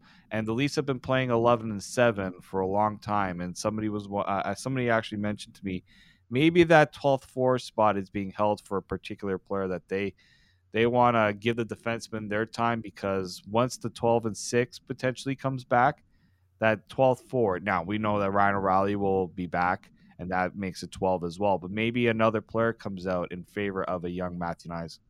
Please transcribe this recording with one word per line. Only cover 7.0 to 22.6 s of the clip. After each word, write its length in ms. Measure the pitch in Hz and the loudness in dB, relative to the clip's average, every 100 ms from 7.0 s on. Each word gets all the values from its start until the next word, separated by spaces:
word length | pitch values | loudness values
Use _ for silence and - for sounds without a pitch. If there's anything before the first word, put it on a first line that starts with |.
| 143 131 - | 0 0 -2
forward 300 | 131 127 127 | -2 0 0
spot 380 | - - 107 98 | -2 2 2 2
is 120 | 95 | -2
being 220 | 104 95 | -6 -6
held 280 | 90 104 104 - | -2 0 0 -4
for 120 | 98 | -6
a 40 | |
particular 560 | - 95 - 107 101 92 | -4 -8 -8 -10 -6 -6
player 300 | - 98 95 | -4 -4 -4
that 200 | 90 - | -6 -4
they, 280 | 95 101 - _ _ _ _ _ | -4 -4 -8 _ _ _ _ _
they 160 | 110 117 | 0 2
wanna 460 | 123 120 117 107 | 4 4 6 4
give 240 | 104 110 117 | 2 -2 -2
the 80 | 110 | -4
defenseman 640 | 104 117 117 - 110 107 | -6 -6 -6 -6 -10 -4
their 180 | 104 113 | -2 -2
time, 340 | - 117 117 | -2 -2 -2
because 640 | 104 - 98 98 92 87 98 | -6 -6 -4 -2 -4 -10 -2
once 300 | 110 123 - | 0 0 -2
the 140 | 117 | -10
twelve 340 | - 120 117 110 | -2 2 2 0
and 100 | 98 | -6
six 440 | - 120 123 - | -2 0 0 -6
potentially 560 | - 127 131 123 139 135 | -14 -6 -4 -4 -6 -6
comes 280 | 135 131 | -4 -6
back, 400 | - 120 135 - _ _ _ _ _ _ | 0 4 4 2 _ _ _ _ _ _
that 300 | 110 107 - | 0 0 -4
twelfth 400 | - 131 123 - | 2 2 2 -2
forward. 340 | 131 107 90 | 0 2 0
Now, 200 | 98 92 | 0 0
we 160 | 87 107 | 0 -2
know 180 | 107 104 | 0 0
that 140 | 98 | 2
Ryan 240 | 101 101 101 | 4 4 4
O'Reilly 400 | 95 95 101 101 | 2 2 2 0
will 320 | 101 95 90 | 0 0 0
be 180 | 101 90 | -4 -4
back, 460 | 87 87 95 - _ - - | 0 0 -2 -6 _ -20 -14
and 140 | 87 | -4
that 240 | 92 90 101 | -2 -2 -4
makes 260 | 95 85 | -8 -8
it 80 | 87 | -12
twelve 340 | - 95 92 | -2 0 0
as 140 | 85 85 | -2 -2
well. 220 | 101 92 | 0 0
But 100 | 90 | -2
maybe 380 | 104 113 123 117 | -2 -2 2 2
another 340 | 113 113 107 | 4 2 2
player 320 | - 113 | -2 0